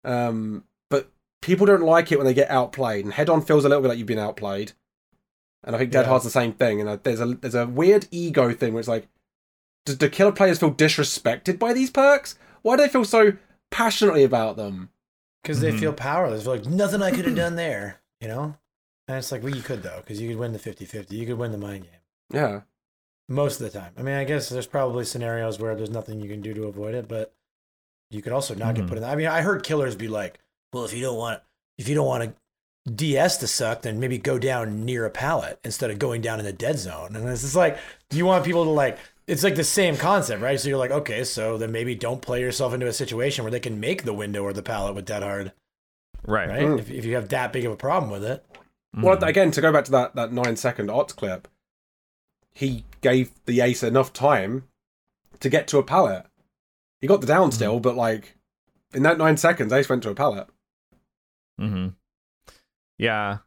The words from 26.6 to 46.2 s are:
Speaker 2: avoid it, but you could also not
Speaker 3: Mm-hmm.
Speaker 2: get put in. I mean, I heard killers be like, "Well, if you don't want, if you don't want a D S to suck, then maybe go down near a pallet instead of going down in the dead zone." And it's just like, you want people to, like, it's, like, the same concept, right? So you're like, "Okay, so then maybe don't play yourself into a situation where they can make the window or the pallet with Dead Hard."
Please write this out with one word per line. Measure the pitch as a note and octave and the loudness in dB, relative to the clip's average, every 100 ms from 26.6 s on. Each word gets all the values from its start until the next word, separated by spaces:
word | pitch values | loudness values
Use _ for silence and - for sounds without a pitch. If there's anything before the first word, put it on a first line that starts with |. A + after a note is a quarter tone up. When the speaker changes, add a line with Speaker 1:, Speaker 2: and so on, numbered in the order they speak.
| G#2+ | -10
Speaker 2:
avoid | G2 G#2+ | -8 -8
it, | A#2+ G#2+ | -8 -8
but | A2+ A2 _ _ _ _ _ _ _ _ | -8 -8 _ _ _ _ _ _ _ _
you | G#2+ | -12
could | A2+ | -4
also | C3 C#3 | -4 -4
not | G#2 A2+ | -4 -4
Speaker 3:
Mm-hmm. | A#2 | -2
Speaker 2:
get | F2+ | -4
put | A2+ | -6
in. | |
I | A#2 D3 | -4 -2
mean, | D#3+ | 0
I | D#3+ | 0
heard | E3+ G3 | 0 -2
killers | - D#3 C3 G2 | -2 -2 -2 -4
be | A2 | -6
like, | G#2+ F#2+ _ _ _ _ | -6 -8 _ _ _ _
"Well, | B2 | -10
if | A#2 | -8
you | A#2 | -6
don't | C3 A#2 | -6 -4
want, | A#2 A2 _ _ _ - | -6 -8 _ _ _ -10
if | G#2 | -2
you | D3 | 0
don't | C#3 | 0
want | B2 | -2
a | A#2 - _ _ _ _ - | -6 -10 _ _ _ _ -10
D | G#2+ D#3 C3+ | -4 0 2
S | F3 - | 2 0
to | A#2 | -4
suck, | - A#2 A2+ | -2 -2 -4
then | A#2+ G#2+ | -6 -4
maybe | B2+ B2 | -4 -4
go | C#3 B2+ | -2 -2
down | C3 B2 A2 G#2 | -2 -2 -4 -4
near | A2+ B2 A2 | -4 -4 -4
a | |
pallet | - C#3+ D#3+ - - | -4 -2 -2 -4 -10
instead | A#2+ - B2 | -10 -6 -6
of | G#2 | -2
going | C3+ A#2 | -4 -2
down | A2+ A2 | -4 -4
in | |
the | G#2 | -6
dead | F#2+ A#2 D3+ | -4 -4 -4
zone." | F#2 D#2 E2 A2 | -6 -10 -12 -8
And | A#2+ | -6
it's | B2 | -6
just | C3+ D#3 | -2 2
like, | E3 - - - _ | 2 0 -14 -20 _
you | D3 F3+ | 0 2
want | F#3 | 2
people | F3 E3+ | 2 0
to, | D#3+ | 2
like, | D3+ C3+ - - _ - | 2 0 -2 -16 _ -6
it's, | E3 | 0
like, | F#3+ | 0
the | D3+ | 2
same | D#3 - F3+ D3 | 0 2 2 2
concept, | D#3 G3+ - G#2 | 2 2 0 -4
right? | A#2+ C#3 | -2 -2
So | C#3 | -2
you're | C3+ | -2
like, | B2+ | 0
"Okay, | C#3+ D3 A2 | -2 -2 -4
so | B2+ - A2 A2+ | -4 -4 -4 -2
then | A2+ | -4
maybe | A2+ A#2 | -4 -4
don't | A#2 A#2 C3 | -4 -4 -6
play | - B2 | -4 -4
yourself | B2+ A#2+ B2+ | -2 -2 -2
into | B2 B2 | -2 -4
a | |
situation | A2+ A#2+ A#2 C3+ C3 | -4 -6 -2 -2 -2
where | A2 | -4
they | A#2+ | -6
can | B2 G#2+ | -6 -6
make | A2+ F#3 | -4 -4
the | B2 | -4
window | G#2 G#2 G2+ | -6 -4 -4
or | G2+ | -4
the | G2+ | -6
pallet | G2 A2 G2+ G2 | -6 -4 -4 -6
with | |
Dead | F#2+ G#2 | -8 -6
Hard." | G2+ G2+ F#2+ _ _ _ _ _ _ - | -4 -6 -8 _ _ _ _ _ _ -14